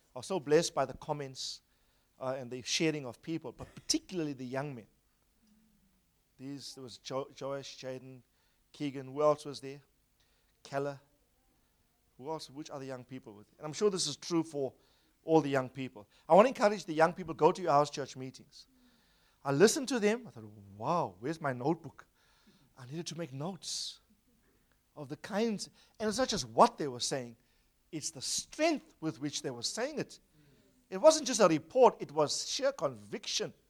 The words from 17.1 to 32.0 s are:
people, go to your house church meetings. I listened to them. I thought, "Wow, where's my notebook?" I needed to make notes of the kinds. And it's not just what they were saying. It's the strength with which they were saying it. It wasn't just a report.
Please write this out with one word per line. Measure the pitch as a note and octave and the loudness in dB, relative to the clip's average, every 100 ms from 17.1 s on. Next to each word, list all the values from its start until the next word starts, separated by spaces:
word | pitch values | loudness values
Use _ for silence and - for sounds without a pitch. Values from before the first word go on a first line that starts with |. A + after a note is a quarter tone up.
people, | F3 E3 | 4 -8
go | D3 D3+ | 4 6
to | F#3 | 6
your | F3 | 4
house | C#3+ D3 | 4 4
church | - C3 C3 | 0 -8 -10
meetings. | C3 - - - - _ _ _ _ _ _ _ | -12 -14 -20 -20 -20 _ _ _ _ _ _ _
I | C#3 | -2
listened | C#3+ G#3+ D#4 C4 | 6 8 6 -2
to | B3 | 0
them. | G#3 A#3 A#3 | 2 0 -4
I | |
thought, | A#2 G#2+ G#2+ G2+ G2+ | -16 -18 -18 -20 -8
"Wow, | A#2+ F3 B2+ F#2+ | -2 -2 -2 -6
where's | B2 E3 | -8 -4
my | D3 | -4
notebook?" | B2 C3 E3+ C3+ - - _ _ _ _ _ _ - | -2 0 -2 -4 -18 -20 _ _ _ _ _ _ -20
I | B2+ | -14
needed | D#3 E3 | -12 -10
to | D#3+ | -10
make | D#3+ | -10
notes | C3+ D#3+ F#3 - - - - _ _ _ _ _ _ _ _ _ - | -8 -8 -8 -10 -8 -8 -12 _ _ _ _ _ _ _ _ _ -18
of | C#3 | -12
the | D3 | -12
kinds. | - F#3+ A#3 G3+ - - _ - | -6 -2 -2 -2 -8 -16 _ -8
And | G#3+ | -4
it's | G#3+ | -2
not | B3+ | -2
just | G3+ B2 | -2 -2
what | A#2 A3+ - | 6 6 4
they | D3+ | -6
were | A#2+ | -4
saying. | - C#3+ A#2+ A2+ _ _ _ _ _ | -4 -4 -6 -12 _ _ _ _ _
It's | D#3+ - | -10 -10
the | C3+ | -8
strength | - - - - D#4+ D4 - _ | -6 -6 -6 0 2 0 -4 _
with | D#3+ A#2+ | -6 -4
which | D3 - | -6 -6
they | C#3+ | -6
were | A#2+ | -6
saying | A#2 - C4 C#4+ | -6 -4 -4 -4
it. | D3 - _ _ _ _ _ _ _ | -8 -10 _ _ _ _ _ _ _
It | F#3+ | 4
wasn't | D4 D#4 B3+ | 6 6 2
just | A3+ | 4
a | F#3+ | 6
report. | D#3 - B3+ A#3 - | 6 2 6 6 6